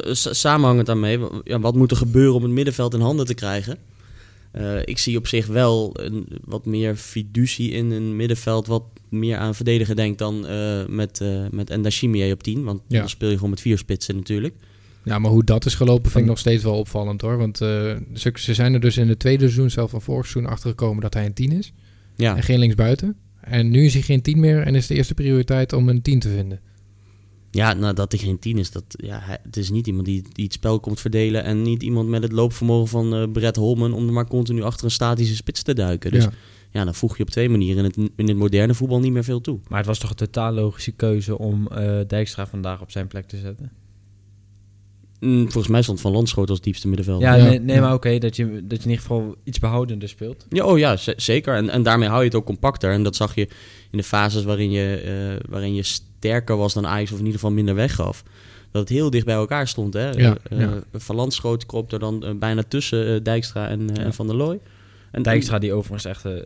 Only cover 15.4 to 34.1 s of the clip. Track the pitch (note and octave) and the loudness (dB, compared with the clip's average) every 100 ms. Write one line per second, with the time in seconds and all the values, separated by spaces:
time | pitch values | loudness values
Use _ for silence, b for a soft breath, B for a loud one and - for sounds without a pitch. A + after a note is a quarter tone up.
15.4 | A2 A2 C3 - A#2+ A#2+ - B2+ A#2 A2+ | 6 4 2 2 4 4 4 4 4 2
16.4 | B2 A#2 G#2+ G#2+ G#2+ G#2+ G#2 G2+ A2 A#2+ | 2 2 2 -2 -2 -4 -4 -4 -2 -2
17.4 | A2 G2+ A2 G#2+ G#2+ G#2+ - A2+ B2+ A#2 | -2 -2 -2 -2 -2 -6 -10 -6 -4 -2
18.4 | - A2 B2 B2+ A#2+ B2 A2+ G#2+ C3 C3+ | -2 2 4 4 4 4 2 2 2 4
19.4 | C3+ A#2+ C3 A#2+ A2+ A2+ - B2+ B2 B2+ | 4 4 2 0 -2 -4 -4 -4 -4 -4
20.4 | A#2+ A2 A#2+ A2+ A#2 G#2+ G#2+ - G#2 G2+ | -4 -4 -4 -2 -2 0 -2 -2 -2 -2
21.4 | C3 E3+ - - b b b b A#2 G2+ | 0 0 -4 -12 b b b b 0 2
22.4 | - B2 A#2+ G#2+ A2+ C3+ F#3+ G#2+ - - | 2 4 4 4 4 2 0 -6 -10 -18
23.4 | - A#2+ A#2 B2 D3+ C3 C3 C3+ B2 D#3 | -4 0 4 6 6 4 2 2 2 4
24.4 | D#3 D3+ D3 C3+ - C#3+ C3+ - C#3 C3 | 4 4 4 2 2 0 0 0 2 2
25.4 | B2 C3 C3 C3 B2 B2 C3 C3 G#2 G2+ | 2 0 0 2 2 2 2 2 2 -2
26.4 | G2 F#2+ - - - - b b b - | -4 -8 -14 -20 -20 -20 b b b -20
27.4 | - G2 A2 F#2 G#2 F#2+ G2 G2+ G2 F#2 | -6 0 2 2 0 0 -2 -2 -2 -4
28.4 | A2+ A2+ F#2 F2+ - - G2+ G#2 G2 - | -2 -2 -2 -6 -14 -14 -12 -12 -12 -12
29.4 | - G#2+ F#2+ G#2+ A2+ F#2+ F#2+ G2 F#2+ - | -10 -6 -4 -2 -2 -2 -2 -4 -6 -8
30.4 | G2+ - A2+ A2 G#2+ G#2 A#2 A2 A2 A2 | -6 -4 -2 -2 -2 -6 -2 0 2 0
31.4 | - G#2+ A#2 A#2 A#2 A#2 A2+ A2+ A2+ A2+ | 0 0 0 -2 -2 -2 0 -2 0 2
32.4 | A#2+ A#2 A#2 A#2 A2+ A#2 A2+ A2 A2 A2 | 0 2 2 2 2 0 0 -2 -2 -2
33.4 | A2+ A2 G#2+ A#2 A#2 A2+ A#2 | -2 0 0 2 0 0 0